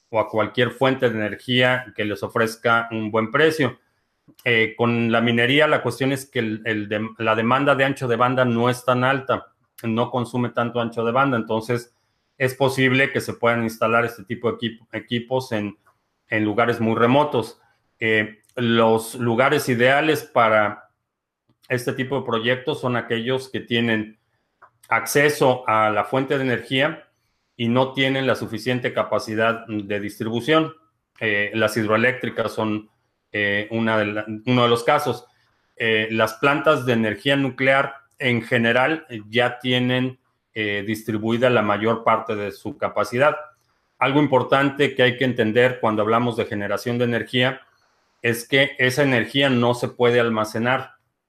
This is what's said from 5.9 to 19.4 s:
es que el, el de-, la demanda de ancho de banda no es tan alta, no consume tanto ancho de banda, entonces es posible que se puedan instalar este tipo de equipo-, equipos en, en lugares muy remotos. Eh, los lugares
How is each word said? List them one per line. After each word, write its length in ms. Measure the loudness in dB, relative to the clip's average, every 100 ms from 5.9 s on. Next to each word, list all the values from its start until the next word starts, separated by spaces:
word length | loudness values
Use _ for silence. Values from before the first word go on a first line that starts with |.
| -2 -2
es 160 | -2 -4
que 120 | -4
el, 200 | -4 -6 -4
el 220 | -4 -4
de-, 200 | -4 -6 -4
la 160 | 0
demanda 420 | 0 2 2 2 2
de 80 |
ancho 240 | 0 -2 -4
de 80 | 0
banda 280 | 0 2
no 240 | 0 2 0
es 160 | 0
tan 200 | 0 0
alta, 500 | 2 0 -2 -4 -4 _ _ -12
no 260 | -4 -2 -2
consume 400 | -2 -4 -4 -4
tanto 300 | -2 -4 -2
ancho 240 | -4 -2
de 80 | -2
banda, 260 | 2 2 0
entonces 580 | -2 -4 -2 -6 -6 _ _ _ _ -4
es 180 | -4
posible 580 | 0 -2 2 2 2 0
que 80 | -2
se 140 | -6
puedan 280 | -2 0 0
instalar 420 | -2 -2 0 2
este 200 | 0 -6
tipo 260 | -12 -6 -4
de 60 | -4
equipo-, 320 | -6 -8 _
equipos 600 | -12 -6 -8 -4 -4 -4
en, 260 | -6 -6 -10 _ _ _ _ -6
en 160 | -2
lugares 360 | 0 0 0 2
muy 160 | 0 2
remotos. 640 | 4 4 2 0 -4 -10 _ _ _ -6
Eh, 420 | 0 0 0 -8 _ -4
los 580 | 0 4 4 4 0
lugares 540 | -6 -2 2